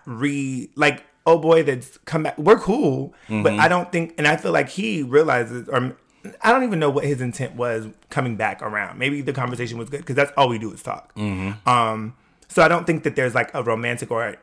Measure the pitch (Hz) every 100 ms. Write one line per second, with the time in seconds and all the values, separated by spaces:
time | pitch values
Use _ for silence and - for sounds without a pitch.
0 | - 113 143 143 135 127 117 - 147 -
1 | - _ - 165 156 165 143 127 - -
2 | - 160 156 - 151 226 - 233 196 131
3 | 135 - - 107 104 104 160 180 175 175
4 | 165 - 151 156 190 160 139 - 220 185
5 | 127 139 156 123 113 123 113 131 127 -
6 | _ _ 196 - 214 262 254 175 151 139
7 | 139 131 123 117 127 117 120 113 110 -
8 | _ - 127 107 107 98 113 104 95 92
9 | 131 143 135 135 123 120 120 117 113 139
10 | - 131 139 - 139 120 110 - - -
11 | - - 104 92 95 107 - 123 113 110
12 | 107 - _ _ _ - 160 170 170 160
13 | 151 131 131 120 113 147 117 113 120 120
14 | 127 113 113 -